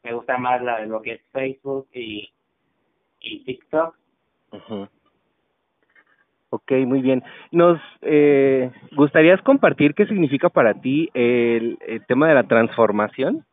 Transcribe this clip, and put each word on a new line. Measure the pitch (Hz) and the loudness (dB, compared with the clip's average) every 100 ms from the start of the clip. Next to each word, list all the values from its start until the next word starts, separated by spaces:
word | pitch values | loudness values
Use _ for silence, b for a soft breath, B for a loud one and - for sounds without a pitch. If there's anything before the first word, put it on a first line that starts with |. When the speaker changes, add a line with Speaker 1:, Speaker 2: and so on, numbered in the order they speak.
Speaker 1:
Me | 120 | -10
gusta | 117 113 127 | -12 -8 -6
más | 127 127 | -4 -4
la, | 123 113 110 | -4 -8 -8
lo | 110 | -10
que | 110 | -10
es | 113 _ | -16 _
Facebook | 135 131 131 135 135 135 | -10 -8 -10 -10 -10 -12
y, | 123 113 104 101 _ _ _ _ _ _ _ _ _ | -16 -14 -14 -16 _ _ _ _ _ _ _ _ _
y | - 107 | -18 -16
TikTok. | - 127 _ 156 165 _ _ _ _ _ _ | -14 -16 _ -6 -6 _ _ _ _ _ _
Speaker 2:
Ujú. | 104 _ 107 101 _ _ _ _ _ _ _ _ _ _ _ _ _ _ _ _ | -20 _ -14 -14 _ _ _ _ _ _ _ _ _ _ _ _ _ _ _ _
Ok, | 117 - 131 127 | -14 -4 -2 0
muy | 135 | -2
bien. | 131 127 B B B | 0 -2 B B B
¿Nos, | 170 175 165 - _ | 2 2 2 -6 _
eh, | - 151 147 139 135 131 127 - - | 0 2 4 4 2 0 -2 -8 -12
gustarías | - 147 165 160 185 | 0 2 4 4 4
compartir | - 277 170 139 147 | 4 2 2 2 0
qué | 147 208 | 2 -2
significa | 202 151 135 175 | 0 -2 0 0
para | - 120 | 2 0
ti | 98 127 143 165 | 0 -4 -2 -4
el, | 127 120 123 117 117 117 - | -2 0 2 0 0 -4 -8
el | - 113 _ | -12 -14 _
tema | 127 160 | 0 4
de | |
la | 143 | 2
transformación? | - 117 113 - - 104 107 - 139 311 _ | 4 2 2 2 0 0 -4 -4 -6 -6 _